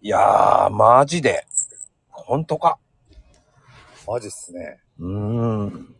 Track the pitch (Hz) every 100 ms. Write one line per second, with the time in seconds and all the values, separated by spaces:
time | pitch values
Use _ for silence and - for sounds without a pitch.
0 | 104 95 104 101 - - 95 101 110 123
1 | 143 170 127 87 - - - - - _
2 | _ - - 135 160 156 165 - _ _
3 | _ - _ _ _ _ _ - _ -
4 | - 117 110 - - 87 78 - _ _
5 | 87 101 104 117 117 110 101 - - -